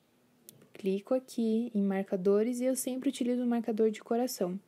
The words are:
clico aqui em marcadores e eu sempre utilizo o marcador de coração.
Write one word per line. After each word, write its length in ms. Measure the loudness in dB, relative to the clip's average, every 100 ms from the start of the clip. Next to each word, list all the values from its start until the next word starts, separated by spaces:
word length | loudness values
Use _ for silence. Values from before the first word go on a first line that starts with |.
| _ _ _ _ -20 -20 -20
clico 400 | -6 -2 -2 0
aqui 580 | -2 -2 -2 0 0 0
em 80 | 0
marcadores 760 | 2 0 -2 0 4 4 2 0
e 40 |
eu 100 | 0
sempre 360 | -2 -2 -2 -2
utilizo 340 | 0 0 0
o 20 | 0
marcador 440 | 0 0 2 2
de 100 | 0
coração. 580 | -2 -2 0 -2 -4 -4